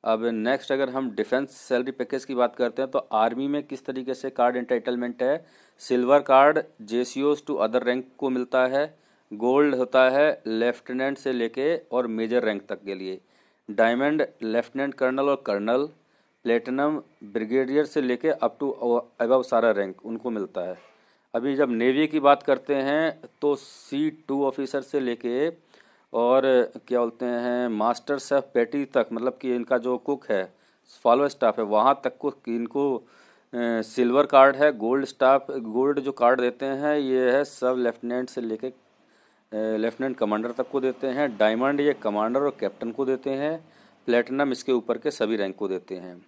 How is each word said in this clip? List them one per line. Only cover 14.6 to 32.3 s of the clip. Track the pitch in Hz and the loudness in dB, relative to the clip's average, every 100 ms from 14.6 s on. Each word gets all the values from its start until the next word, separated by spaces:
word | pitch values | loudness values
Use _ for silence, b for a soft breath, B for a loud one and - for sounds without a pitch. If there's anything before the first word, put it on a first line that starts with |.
| 117 135 139 | -2 -6 -6
कर्नल | - 127 131 143 | -2 -2 0 0
और | 139 - | -2 -2
कर्नल, | 101 104 123 151 - _ _ _ _ | -4 0 -2 -2 -10 _ _ _ _
प्लेटिनम | 117 117 117 131 147 151 - _ | -2 0 0 -2 -2 -2 -8 _
ब्रिगेडियर | 104 104 107 131 131 143 147 | -10 -8 -2 -2 0 0 0
से | 156 | -2
लेके | 127 123 160 | -2 0 -2
up | - 120 - | 0 -2 -2
to | 139 - 120 120 - _ | -6 -4 0 0 -2 _
above | 117 131 | 2 2
सारा | 123 117 117 | 2 2 2
रैंक | 101 98 92 113 | 2 -2 -6 -10
उनको | 113 127 | -8 -6
मिलता | 110 95 - | -6 -6 -8
है। | 90 90 b b b b b 117 | -8 -10 b b b b b -6
अभी | 131 139 | -2 0
जब | 139 | 0
नेवी | 117 120 131 151 | 2 2 2 0
की | 151 | 4
बात | 139 143 | 4 4
करते | - 135 - 139 | 2 -2 0 -2
हैं, | 135 151 160 - - _ | 0 0 -2 -6 -20 _
तो | 147 139 | -2 -2
सी | - - - 139 156 | -6 -20 -8 -4 -4
टू | 151 - 139 139 | -6 -6 -2 -2
ऑफिसर | 135 135 165 | -2 -6 -6
से | 165 143 | -4 -2
लेके | 127 117 120 123 156 165 b b b b b | -2 -4 -4 -2 -2 -4 b b b b b
और | 117 120 131 135 127 117 117 - | 0 4 4 6 4 2 -4 -2
क्या | 123 | 0
बोलते | 120 117 123 | 0 -2 -6
हैं, | 120 123 123 123 | -4 -2 -2 -2
मास्टर | 107 110 120 - 143 | 0 0 -2 -4 -6
सेफ | - 139 135 | 0 -2 0
पेटी | 120 117 143 135 | 0 0 -2 -2
तक, | 135 110 | -2 0
मतलब | 113 127 123 | -2 -4 -4
कि | 131 123 | -4 -4
इनका | 117 127 | 0 -2
जो | 120 123 | 0 -4
कुक | - 139 - | -4 -6 -2
है, | 101 92 _ b b _ - | -4 -4 _ b b _ -2
फॉलो | 120 123 143 | 2 4 2
स्टाफ | - 117 107 | 2 0 0
है, | 107 | 0
वहाँ | 107 123 139 | 4 4 2
तक | 131 - | -2 -4
को | 147 | -8